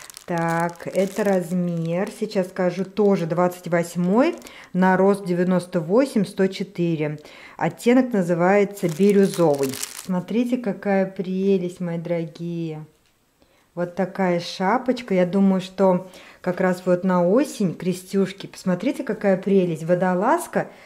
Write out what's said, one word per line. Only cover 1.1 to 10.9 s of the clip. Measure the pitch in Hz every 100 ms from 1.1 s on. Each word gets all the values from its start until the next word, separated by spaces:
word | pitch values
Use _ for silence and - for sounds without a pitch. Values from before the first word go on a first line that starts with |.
| -
размер, | 202 190 165 180 175 170 165 175 214 -
сейчас | 214 196 185
скажу, | - 180 175 185
тоже | - 202 185 160
двадцать | 170 180 180 165
восьмой, | 175 170 175 180 220 320 349 - - -
на | 180 185 185
рост | 196 196 175
девяносто | 175 180 180 180 175
восемь, | 156 220 277 226
сто | 185 - 190
четыре. | 190 196 - 170 156 151 151 - - - -
Оттенок | 170 170 233 254 254
называется | 202 170 170 175 202 196 - 175
бирюзовый. | 156 202 202 196 175 165 139 135 127 - - -
Смотрите, | 180 180 208 240 247
какая | 202 190 202